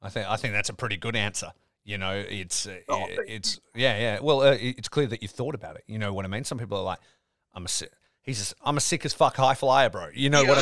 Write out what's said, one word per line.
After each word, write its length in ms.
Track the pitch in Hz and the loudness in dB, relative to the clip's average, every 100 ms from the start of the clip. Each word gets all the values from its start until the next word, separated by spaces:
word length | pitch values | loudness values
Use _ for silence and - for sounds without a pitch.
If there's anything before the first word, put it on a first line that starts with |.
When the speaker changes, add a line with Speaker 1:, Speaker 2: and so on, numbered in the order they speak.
Speaker 1:
I 80 | 98 | -10
think, 180 | 110 98 | -6 -4
I 80 | 110 | -4
think 160 | 123 | -2
that's 160 | 104 - | -2 -2
a 40 | |
pretty 240 | 101 117 101 | -4 -6 -4
good 180 | 117 113 | -4 -2
answer. 380 | 104 - 85 - _ _ | -2 -4 -10 -14 _ _
You 140 | - 104 | -10 -6
know, 160 | 95 98 | -4 -4
it's, 520 | 98 101 90 - 98 | -6 -8 -6 -6 -6
uh, 120 | 90 - | -8 -4
Speaker 2:
Oh, 140 | 131 | -4
Speaker 1:
i-, 120 | - - | -4 -6
Speaker 2:
thank 140 | - | -8
Speaker 1:
it's, 300 | 110 - - _ 113 | -6 -6 -6 _ 0
yeah, 220 | 127 107 | 2 2
yeah. 200 | 113 104 | 0 0
Well, 220 | 147 143 | 2 6
uh, 100 | 139 | 6
it, 240 | 127 123 127 | 4 0 -6
it's 80 | 107 | -4
clear 180 | 151 135 | 0 0
that 140 | 113 | -2
you've 100 | 98 | -8
thought 240 | - - - | -8 -8 -8
about 200 | 82 78 | -12 -16
it. 80 | - | -10
You 120 | 107 | -6
know 140 | 104 | -4
what 120 | 98 95 | -4 -4
I 20 | |
mean? 160 | 104 | -6
Some 160 | 139 131 | -6 -8
people 180 | 110 98 | -6 -4
are 60 | |
like, 160 | 92 90 _ _ _ _ _ | -4 -6 _ _ _ _ _
"I'm 120 | - 87 | -12 -6
a 20 | |
si-, 200 | - - _ _ _ | -6 -6 _ _ _
he's 300 | - 117 98 | -8 -6 -6
a, 40 | - | -6
I'm 140 | 139 147 | -2 0
a 40 | |
sick 220 | - 165 | 0 0
as 100 | 147 - | -2 2
fuck 200 | 143 - | 4 6
high 200 | 135 131 | 4 4
flyer, 340 | 135 135 127 | 4 6 4
bro." 200 | 98 80 | 2 -8
You 160 | 82 139 | -2 4
know 120 | 143 | 6
Speaker 2:
Yeah. 60 | 135 | 8
Speaker 1:
what 80 | 139 | 6